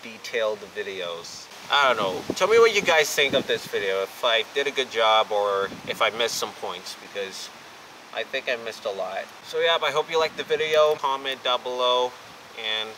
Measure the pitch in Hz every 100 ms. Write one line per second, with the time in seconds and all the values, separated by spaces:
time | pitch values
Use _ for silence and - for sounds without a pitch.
0 | 120 110 - 120 110 107 98 95 101 95
1 | 87 85 85 - - - - 143 143 113
2 | 98 92 - - 185 226 233 202 175 160
3 | 147 - 139 135 120 117 - 113 101 95
4 | 95 - 123 113 110 - 139 135 127 113
5 | 113 110 107 107 101 98 98 - - 113
6 | 113 107 117 - 107 101 104 90 95 -
7 | 98 101 98 92 - - - - - -
8 | - 110 113 135 131 120 117 107 113 98
9 | 92 98 - - - 160 165 165 156 143
10 | 156 165 160 131 139 151 156 156 151 151
11 | 143 135 135 131 127 123 127 123 127 123
12 | 127 123 - - - - 110 110 110